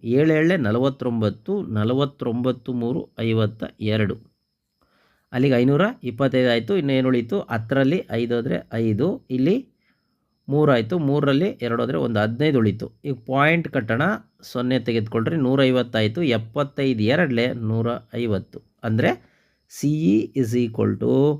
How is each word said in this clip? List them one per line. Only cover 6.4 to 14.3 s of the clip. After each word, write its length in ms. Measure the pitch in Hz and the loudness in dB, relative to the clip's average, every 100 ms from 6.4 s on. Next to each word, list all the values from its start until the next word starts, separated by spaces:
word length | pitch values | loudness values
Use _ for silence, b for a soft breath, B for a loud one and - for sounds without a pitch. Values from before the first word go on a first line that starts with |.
| 127 | 2
ಆಯ್ತು. 200 | 117 117 196 | 2 0 -2
ಇನ್ನು 160 | 139 | 0
ಏನು 160 | 131 131 | 0 2
ಉಳೀತು? 280 | 123 117 202 - | 0 0 -4 -4
ಹತ್ತರಲ್ಲಿ 480 | 113 110 135 135 180 - | -6 -2 2 2 0 -2
ಐದು 220 | 117 117 120 | -4 -2 -2
ಹೋದ್ರೆ 220 | 123 175 - 117 | -2 -4 -4 -2
ಐದು, 280 | 113 104 160 262 _ 127 | 0 0 0 -2 _ -2
ಇಲ್ಲಿ 200 | 135 240 - _ _ _ _ _ _ _ - | 0 0 -4 _ _ _ _ _ _ _ -2
ಮೂರು 220 | 143 151 | 2 4
ಆಯ್ತು, 240 | 123 110 180 | 2 0 -2
ಮೂರರಲ್ಲಿ 500 | 143 143 143 135 190 - | 0 2 2 2 0 -4
ಎರಡು 200 | 120 117 | -4 -2
ಹೋದ್ರೆ 180 | 120 156 127 | -2 -2 -2
ಒಂದು 120 | 107 | 0
ಹದಿನೈದು 380 | 107 117 156 135 | 0 0 2 4
ಉಳೀತು. 280 | 110 107 - _ 147 | 2 0 -8 _ -10
ಈಗ 100 | 135 - | -10 -4
ಪಾಯಿಂಟ್ 400 | 135 147 170 147 | 2 2 2 0
ಕಟ್ಟೋಣ, 320 | 139 113 117 165 220 _ | -4 -2 -2 0 -2 _